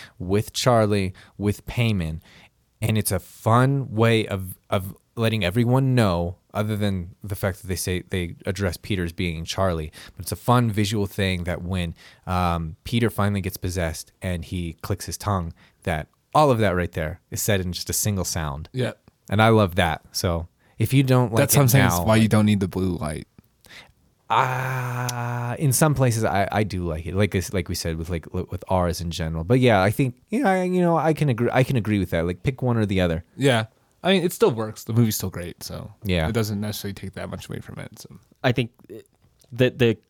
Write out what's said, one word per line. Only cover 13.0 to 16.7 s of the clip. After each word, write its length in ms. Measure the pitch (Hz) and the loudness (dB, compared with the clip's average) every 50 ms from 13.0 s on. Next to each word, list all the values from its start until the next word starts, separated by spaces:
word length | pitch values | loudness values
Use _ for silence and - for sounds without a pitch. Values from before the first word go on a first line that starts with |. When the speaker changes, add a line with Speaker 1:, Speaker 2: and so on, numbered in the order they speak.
| 117 107 | 0 0
Speaker 1:
finally 300 | - - 101 104 101 98 | 0 0 0 0 0 0
gets 140 | 90 95 - - | -2 -4 -6 -6
possessed 520 | - 92 87 92 85 80 80 - - - _ _ | -6 -4 -2 -2 -2 -2 -4 -6 -12 -16 _ _
and 220 | - 95 90 85 80 | -6 -4 -4 -4 -6
he 260 | - 95 90 85 82 78 _ | -6 -6 -6 -6 -6 -8 _
clicks 240 | - - 101 - - | -8 -8 -6 -6 -6
his 100 | - 85 - | -12 -12 -6
tongue, 340 | - 104 101 92 85 85 - _ _ _ _ _ | -4 -2 -2 -2 -4 -6 -10 _ _ _ _ _
that 260 | _ 95 82 78 76 - _ _ _ _ - | _ -4 -4 -4 -6 -10 _ _ _ _ 2
all 160 | 147 151 143 | 4 4 4
of 80 | 123 110 | 4 2
that 120 | 110 98 | 2 2